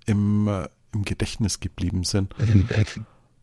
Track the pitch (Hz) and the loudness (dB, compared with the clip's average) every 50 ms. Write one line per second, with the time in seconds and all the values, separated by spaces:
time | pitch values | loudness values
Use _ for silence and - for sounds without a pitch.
0 | - - 104 101 101 101 104 104 104 104 101 95 78 - _ _ _ - - 107 | -2 0 2 2 4 2 2 2 2 0 0 -2 -4 -8 _ _ _ -8 -6 -6
1 | 98 - 98 - 110 - - - 113 95 - - - 92 - - 90 87 95 92 | -4 -4 -4 -4 -4 -4 -2 -2 -2 -2 -2 -4 -8 -10 -6 -4 -4 -2 -2 -2
2 | 90 - - 101 95 98 - - - 107 104 101 90 - - 110 101 - - - | -2 0 0 0 -2 -2 -4 -2 0 4 6 6 4 4 2 0 0 0 -2 -12
3 | 110 - _ _ _ _ _ _ | -14 -16 _ _ _ _ _ _